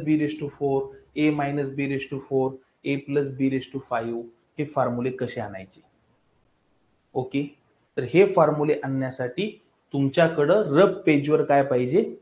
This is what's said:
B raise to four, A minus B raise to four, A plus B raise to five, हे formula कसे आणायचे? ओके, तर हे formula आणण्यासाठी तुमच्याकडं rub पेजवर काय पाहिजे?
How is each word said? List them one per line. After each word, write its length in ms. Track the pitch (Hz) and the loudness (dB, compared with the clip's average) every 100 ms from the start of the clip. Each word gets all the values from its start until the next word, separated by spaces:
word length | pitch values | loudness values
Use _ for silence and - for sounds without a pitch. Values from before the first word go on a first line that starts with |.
B 160 | 151 151 | 0 0
raise 180 | 147 - | 0 -4
to 80 | 143 | -8
four, 280 | - 139 135 135 - _ 147 | -4 -2 -2 -4 -12 _ 0
A 140 | 151 147 | 0 0
minus 340 | 143 143 135 139 | -2 -2 -4 -4
B 120 | 139 | -4
raise 180 | 135 - | -4 -6
to 80 | 135 - | -10 -2
four, 180 | 135 131 131 _ _ 139 | -2 -2 -4 _ _ -6
A 100 | 139 143 | -6 -2
plus 260 | 143 139 131 | -2 -2 0
B 100 | 135 | 0
raise 220 | 131 131 | 0 -6
to 80 | 139 - | -12 -6
five, 320 | 117 117 117 117 _ _ - | -4 -4 -6 -8 _ _ -8
हे 80 | 143 | -4
formula 460 | 139 123 120 127 - | -2 0 0 -4 -4
कसे 240 | 123 120 | -6 -6
आणायचे? 400 | 104 95 92 - _ _ _ _ _ _ _ _ _ _ _ _ _ 127 | -8 -10 -14 -20 _ _ _ _ _ _ _ _ _ _ _ _ _ -6
ओके, 280 | 127 143 143 _ _ _ _ - | -4 -4 -4 _ _ _ _ -8
तर 60 | |
हे 220 | 123 165 196 | 0 4 6
formula 460 | 175 147 151 151 143 | 6 4 4 0 0
आणण्यासाठी 640 | 135 135 131 127 123 - 214 - _ _ _ | -2 -4 -4 -6 -6 -4 -6 -8 _ _ _
तुमच्याकडं 800 | 139 139 170 165 165 147 208 180 143 | -2 0 2 2 2 2 2 4 4
rub 200 | 196 190 165 | 4 4 2
पेजवर 380 | 147 143 156 143 | 2 4 2 4
काय 180 | 143 | 2
पाहिजे? 400 | 139 123 127 175 233 - | 4 0 2 0 0 -4